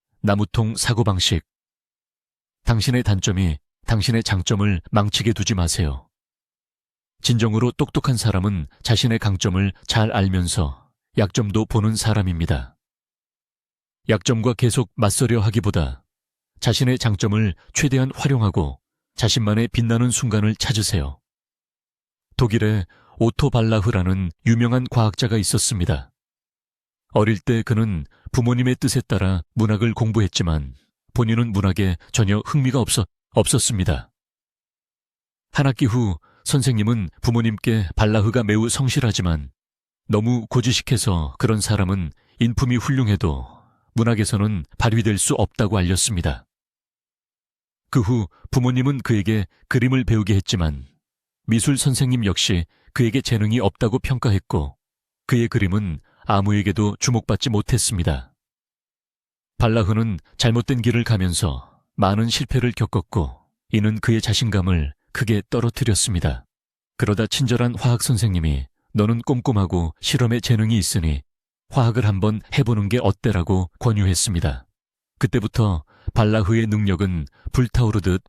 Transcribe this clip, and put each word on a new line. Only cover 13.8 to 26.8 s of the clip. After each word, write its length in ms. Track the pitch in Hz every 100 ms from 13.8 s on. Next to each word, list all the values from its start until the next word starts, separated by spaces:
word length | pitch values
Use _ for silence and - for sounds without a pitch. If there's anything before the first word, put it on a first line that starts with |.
| _ _ -
약점과 440 | 110 - 117 120
계속 360 | 113 123 135 117 -
맞서려 460 | 104 - 120 117
하기보다 640 | 107 107 95 92 69 64 _ _ _ _ _ -
자신의 380 | 123 107 127 127
장점을 560 | 117 98 110 104 107 - _
최대한 360 | - 147 131 131 -
활용하고 640 | 135 131 104 - 73 65 _ _ _ -
자신만의 520 | 110 123 104 107 117
빛나는 420 | - 117 117 123
순간을 440 | - 123 104 107 110
찾으세요. 640 | - 107 101 90 69 - _ _ _ _ _ _ _ _ _ _ _ -
독일에 480 | 120 113 107 107 90 _ _ -
오토 300 | 117 - 143
발라흐라는 800 | 120 110 110 98 98 90 95 90 - 117
유명한 400 | 117 120 127 127
과학자가 480 | 123 110 - 113 113
있었습니다. 720 | 92 104 - 98 85 73 - _ _ _ _ _ _ _